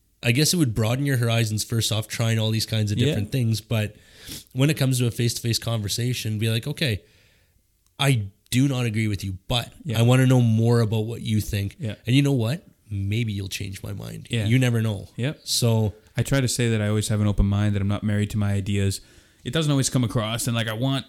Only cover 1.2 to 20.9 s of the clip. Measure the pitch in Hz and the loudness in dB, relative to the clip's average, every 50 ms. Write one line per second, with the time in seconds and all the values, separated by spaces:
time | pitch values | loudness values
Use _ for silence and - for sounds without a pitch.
1.2 | 120 117 113 117 117 107 110 107 - - 120 113 104 - 107 107 107 - - - | 0 0 2 0 0 0 -2 -4 -4 -2 -2 -2 0 0 -2 -4 -4 -4 -4 -2
2.2 | 117 113 113 113 110 110 110 113 107 - 113 110 107 101 104 113 123 143 156 110 | 0 0 0 0 0 0 0 -2 -2 -2 -2 -2 0 0 0 0 0 0 0 0
3.2 | 101 - - 135 120 113 110 104 - - 120 110 107 101 - - - - - - | -2 -2 -2 -2 0 0 0 -2 -2 -2 -2 -2 -2 -4 -6 -12 -20 -20 -20 -20
4.2 | - - - - - _ - 127 135 151 147 - 139 131 131 123 127 120 - - | -18 -16 -16 -16 -16 _ -2 0 2 2 2 0 0 0 0 0 0 -2 -2 0
5.2 | 120 120 - - - 120 113 - - 117 117 113 104 101 - - 120 127 123 - | -2 -2 -2 -2 -2 -2 -2 -2 -2 -4 -4 -4 -4 -4 -4 -4 -4 -4 -4 -4
6.2 | - 110 107 104 110 113 113 117 - 143 151 - 170 131 107 - - _ _ _ | -4 -4 -4 -2 -2 0 -2 -2 -4 -4 -6 -4 -2 -2 -2 -4 -6 _ _ _
7.2 | _ _ _ _ _ _ _ _ _ _ _ _ _ _ _ - 139 143 135 117 | _ _ _ _ _ _ _ _ _ _ _ _ _ _ _ -2 2 2 2 2
8.2 | 101 98 - _ _ - - 123 135 143 135 127 123 117 104 110 110 107 104 95 | 0 -4 -10 _ _ -2 0 2 2 2 0 -2 -2 -2 -2 -2 -2 -2 -2 -4
9.2 | - 98 95 95 _ - 123 120 113 - - - - 156 113 113 117 117 127 131 | -6 -8 -8 -8 _ -4 -4 -4 -4 -6 -12 -12 -8 -4 0 2 4 6 6 6
10.2 | 131 127 131 127 120 117 110 110 113 117 120 117 117 104 113 110 107 107 120 - | 6 6 6 6 6 6 4 4 4 4 4 4 4 2 2 -2 -2 -4 -6 -6
11.2 | - 113 110 107 98 - - 101 101 101 - - 160 107 101 - - - 123 139 | -4 0 0 0 0 0 -2 -4 -4 -4 -6 -8 -8 -8 -8 -6 -2 2 4 4
12.2 | 143 139 139 127 110 110 139 180 - - - _ _ - 104 98 98 98 104 113 | 4 4 2 0 0 0 -2 -4 -8 -14 -20 _ _ -10 -6 -4 -4 -2 -2 -2
13.2 | 120 110 101 98 95 98 - - 101 98 101 101 - 107 101 98 110 113 110 110 | -2 -2 -4 -6 -8 -8 -8 -8 -8 -8 -10 -10 -10 -10 -10 -10 -10 -12 -12 -14
14.2 | 101 - - 117 104 104 117 131 131 123 117 117 110 113 104 95 98 - _ - | -10 -6 -4 -2 0 2 4 4 4 4 2 2 0 -2 -2 -4 -8 -12 _ -6
15.2 | 113 143 160 - - - - - 127 117 113 110 110 104 - - - _ - - | -6 -6 -6 -6 -6 -4 -2 2 2 4 4 4 2 0 -2 -6 -12 _ -4 -4
16.2 | - - 139 139 127 117 - - 123 117 113 107 104 104 107 107 107 - 110 104 | -2 0 2 2 2 2 0 0 0 0 0 0 0 0 0 0 0 0 0 2
17.2 | 104 104 101 - 104 101 101 101 104 104 101 101 98 98 104 - - 107 104 104 | 2 2 2 2 2 2 2 2 2 2 0 0 0 -2 -2 -2 -2 0 0 0
18.2 | 104 104 - 110 104 101 101 101 95 101 101 101 98 98 95 - - - - - | 0 0 0 0 0 0 0 -2 -2 0 0 0 0 0 -2 -4 -8 -16 -20 -20
19.2 | - _ _ _ - - 117 160 160 147 143 139 127 - - 135 123 110 - 120 | -20 _ _ _ -8 -6 -2 -2 0 2 2 2 2 2 0 0 0 0 0 -2
20.2 | 104 107 113 113 - 127 117 117 113 113 110 110 127 135 | -2 -2 -4 -4 -2 -2 -2 -2 -2 -2 -4 -2 -2 -2